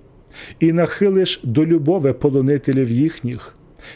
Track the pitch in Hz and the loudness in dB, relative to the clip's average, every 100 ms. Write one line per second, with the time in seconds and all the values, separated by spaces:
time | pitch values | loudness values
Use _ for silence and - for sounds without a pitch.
0 | - - _ - - - 165 170 165 - | -20 -20 _ -20 -18 -2 0 2 0 0
1 | 202 190 180 - 127 117 160 170 143 185 | 0 2 0 -2 -2 0 2 2 2 0
2 | 139 127 147 135 131 143 - 135 120 120 | 0 0 0 2 0 0 0 0 0 0
3 | 160 - 120 120 - - - - - | 0 -2 -8 -10 -14 -20 -20 -20 -20